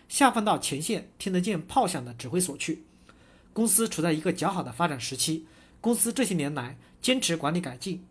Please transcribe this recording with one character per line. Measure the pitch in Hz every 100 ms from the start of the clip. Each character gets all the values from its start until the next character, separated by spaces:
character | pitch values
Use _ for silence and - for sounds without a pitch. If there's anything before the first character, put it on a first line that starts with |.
| -
下 | - 269
放 | 226 208
到 | 165
前 | - 139
线 | 170 196 - -
听 | 190
得 | 185
见 | 196 170 -
炮 | 269 208
响 | 139 123
的 |
指 | 117 123
挥 | 175
所 | 180 143
去。 | - - - - - - - - -
公 | 214 226
司 | - 220
处 | -
在 | 165
一 | 156
个 | 175
较 | 175 196
好 | 185
的 | 127
发 | - 170
展 | 135
时 | - 131
期， | - 160 - - - -
公 | 226
司 | 233 233
这 | 269
些 | 202
年 | 175 143
来 | 147 123 - - -
坚 | - 254
持 | 233 170
管 | 143
理 | 170
改 | 139 123
进， | 196 170 -